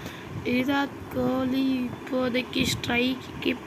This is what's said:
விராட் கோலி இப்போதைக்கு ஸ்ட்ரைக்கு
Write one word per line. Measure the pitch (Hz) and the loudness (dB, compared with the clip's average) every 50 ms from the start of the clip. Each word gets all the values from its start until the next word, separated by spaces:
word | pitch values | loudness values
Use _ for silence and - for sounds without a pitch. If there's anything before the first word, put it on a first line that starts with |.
| - - - - - - - - - | -10 -10 -10 -10 -12 -8 -8 -6 -2
விராட் | - 247 247 254 269 277 277 285 277 - - - - - | 0 2 2 4 4 2 2 2 0 -4 -8 -10 -6 -2
கோலி | 262 247 247 254 262 262 254 254 269 269 262 262 254 247 240 | 0 2 2 2 2 2 2 2 2 2 2 2 2 0 -2
இப்போதைக்கு | 220 - - - 269 254 254 247 233 254 247 - - 262 262 | -4 -6 -6 -2 0 0 2 2 2 0 0 0 0 0 2
ஸ்ட்ரைக்கு | - - - - - 240 240 247 254 262 262 - - - - - 262 254 - - | 2 0 -2 0 0 2 4 4 2 0 -2 -6 -10 -8 -2 0 0 0 0 -4